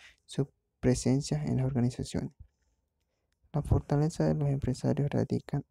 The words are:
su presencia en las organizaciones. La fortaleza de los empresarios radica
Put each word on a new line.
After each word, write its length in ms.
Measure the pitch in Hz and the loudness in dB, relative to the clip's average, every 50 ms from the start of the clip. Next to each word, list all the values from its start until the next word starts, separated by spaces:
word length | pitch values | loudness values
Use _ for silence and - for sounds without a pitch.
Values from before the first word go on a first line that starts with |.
| - - - _ _ | -20 -20 -20 _ _
su 240 | - - - 139 - _ _ _ _ _ - | -10 -4 -4 -4 -4 _ _ _ _ _ -2
presencia 640 | - 127 123 - - 120 131 139 147 - 151 151 151 | 2 2 2 2 2 2 2 2 0 -2 -4 -2 -2
en 140 | 143 143 131 | 0 0 0
las 100 | 131 131 | 0 0
organizaciones. 640 | 135 120 120 123 - - - - - - - - - - - - _ _ _ _ _ _ _ _ _ _ _ _ _ _ _ _ _ _ _ _ | 0 2 0 0 0 -2 -8 -6 -4 -6 -6 -6 -10 -14 -20 -20 _ _ _ _ _ _ _ _ _ _ _ _ _ _ _ _ _ _ _ _
La 100 | - 147 | -6 -4
fortaleza 640 | - - - 143 - - 143 143 151 160 - - 156 | 0 2 2 2 2 2 2 2 2 2 0 0 0
de 80 | 156 156 | 2 2
los 160 | 151 143 143 | 0 0 0
empresarios 600 | 139 139 - - - - - 127 135 143 143 139 | 0 0 -2 -2 -4 -2 0 -2 0 0 0 0
radica 500 | - 117 113 - - - - - - 143 - _ | 0 0 0 0 -2 -4 -4 -4 -6 -6 -6 _